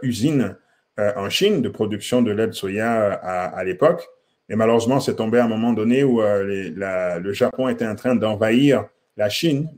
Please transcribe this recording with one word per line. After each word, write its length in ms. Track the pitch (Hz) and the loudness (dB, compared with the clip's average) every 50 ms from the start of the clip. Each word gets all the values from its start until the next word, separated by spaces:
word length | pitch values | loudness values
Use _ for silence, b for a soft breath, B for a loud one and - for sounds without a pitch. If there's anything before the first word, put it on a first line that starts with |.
usine, 540 | - 127 113 98 120 160 151 135 107 98 - - _ _ _ _ _ _ _ - | -2 -4 -2 0 0 0 2 0 0 -2 -6 -12 _ _ _ _ _ _ _ -4
euh, 140 | 104 104 - | -2 -2 -2
en 140 | 98 98 101 | -2 -4 -4
Chine 320 | - - 190 208 208 151 | 0 0 2 2 2 2
de 80 | 117 101 | -2 -2
production 500 | - - 110 101 107 101 - - 123 127 | -2 -4 -4 -4 -4 -6 -4 0 0 2
de 120 | 117 107 | 2 2
lait 160 | 101 107 110 113 | 2 0 -2 -2
de 40 | |
soya, 500 | 110 - - 95 98 107 110 117 117 110 | -4 -6 -6 -6 -4 -2 -2 0 0 2
euh, 140 | 107 101 92 - | 0 0 0 -2
à, 340 | - 92 92 90 90 90 - | -4 -4 -4 -4 -4 -4 -6
à 80 | 95 95 | -6 -4
l'époque. 420 | 92 90 - 143 160 175 170 - - - _ _ _ _ _ _ - | -4 0 2 2 2 2 0 -6 -14 -20 _ _ _ _ _ _ -4
Et 40 | 107 | 0
malheureusement, 420 | 110 110 113 117 117 113 120 135 135 | 2 4 4 4 4 4 2 0 0
c'est 160 | - 127 - | 0 0 -2
tombé 240 | - 110 110 117 123 | -2 0 2 2 2
à 60 | 120 | 2
un 40 | 113 | 2
moment 240 | 113 110 117 120 | 0 0 0 0
donné 300 | 117 107 107 117 123 135 | 0 2 2 2 2 2
où, 180 | 143 135 120 113 | 2 2 2 2
euh, 240 | 107 104 104 101 98 | 2 2 2 2 0
les, 260 | 98 98 98 95 87 | -2 -4 -4 -6 -6
la, 500 | 78 95 98 95 92 92 92 90 90 87 | -8 -6 -6 -4 -2 -2 -2 -2 -4 -4
le 120 | 90 98 | -4 -6
Japon 360 | 101 - 123 123 - - 131 127 | -2 0 0 0 0 0 -2 -2
était 180 | 120 - 120 | -2 -2 -4
en 80 | 110 104 | -4 -4
train 220 | - - 127 127 | -4 -2 0 0
d'envahir 680 | 107 107 110 107 101 110 110 117 127 143 143 131 107 101 - _ _ _ _ _ | 2 0 0 0 0 2 2 4 4 4 4 4 2 0 -4 _ _ _ _ _
la 120 | 107 107 104 | -2 -2 -2
Chine. 420 | - - 170 165 143 135 160 160 - | -2 0 0 0 0 0 -2 -6 -8